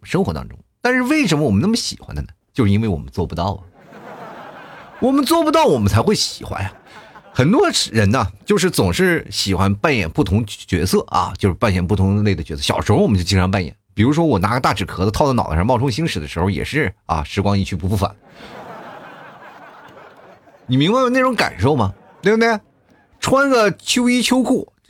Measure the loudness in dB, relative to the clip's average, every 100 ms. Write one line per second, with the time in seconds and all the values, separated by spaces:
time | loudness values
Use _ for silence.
0 | -4 -2 -2 -4 -8 -16 -20 _ 0 0
1 | 2 2 2 2 2 2 2 0 -2 -10
2 | -10 -10 -10 -14 _ 0 2 2 2 -2
3 | -6 -6 -4 -2 -4 -4 -10 -20 -20 -20
4 | -20 -18 -18 -18 -20 -20 -20 -20 -20 -2
5 | 0 2 2 2 2 4 4 2 2 2
6 | 2 0 -2 -8 -10 -8 -8 -10 -20 -20
7 | -20 -20 -6 0 2 4 2 0 -2 0
8 | 2 2 -2 -4 -2 0 2 0 0 2
9 | 0 0 -4 -6 -2 0 0 0 0 0
10 | -2 -2 0 0 -2 -8 -4 -2 0 0
11 | 0 -2 -2 -2 -2 0 0 0 0 2
12 | 2 2 2 0 -4 -6 -4 -2 2 2
13 | 4 2 2 2 2 0 -4 -10 _ 0
14 | 2 2 2 2 0 0 0 -2 -4 -4
15 | -2 2 2 2 0 0 2 0 0 -2
16 | -4 -4 -6 -2 -2 -2 -4 -2 -2 -4
17 | -6 -4 -4 -2 0 0 -2 -4 -2 -2
18 | -2 -6 -20 -20 -20 -18 -18 -18 -18 -20
19 | -20 -20 -20 -20 -20 -20 -20 -20 -20 -20
20 | -20 -20 -20 -20 _ -16 -2 0 2 2
21 | 2 2 0 0 -2 0 0 2 0 -4
22 | -16 -6 0 2 2 0 -6 _ _ _
23 | _ _ 0 2 4 4 2 0 -2 0
24 | 2 2 2 0 2 0 -4 _ _